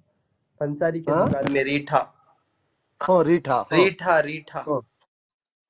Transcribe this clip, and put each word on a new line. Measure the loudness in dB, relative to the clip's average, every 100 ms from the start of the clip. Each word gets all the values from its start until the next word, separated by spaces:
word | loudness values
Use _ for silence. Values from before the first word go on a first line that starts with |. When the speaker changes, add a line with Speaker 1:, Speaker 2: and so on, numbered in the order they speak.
| _ _ _ _ _ -8
Speaker 1:
पंसारी | -6 -2 -2 -2
के | -2
Speaker 2:
हाँ? | 0 2
Speaker 1:
दुकान | 0 0
में | 0
रीठा। | 0 -2 0 0 -2 _ _ _ _ _ _ _ _ -8
Speaker 2:
हाँ, | 2 2
रीठा, | 4 0 0
हाँ। | -2 0
Speaker 1:
रीठा, | 2 2 0 0 0
रीठा। | 0 -6 -12 -12
Speaker 2:
हाँ। | -6 -6 -8 _ _ _ _ _ _ _